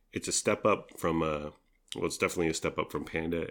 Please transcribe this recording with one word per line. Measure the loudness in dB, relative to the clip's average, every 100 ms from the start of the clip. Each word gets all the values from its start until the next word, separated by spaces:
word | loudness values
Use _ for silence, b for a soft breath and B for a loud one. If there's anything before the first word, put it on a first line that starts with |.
| _
it's | -8 -2
a |
step | 0 2 2 4
up | 2 0 -4
from, | 0 2
uh, | 2 0 -4 -12 _ _ _ -4
well, | -2
it's | 0
definitely | 0 2 0
a | 2
step | -2 -2
up | -2
from | -4
Panda, | -4 -4 0 -2 -2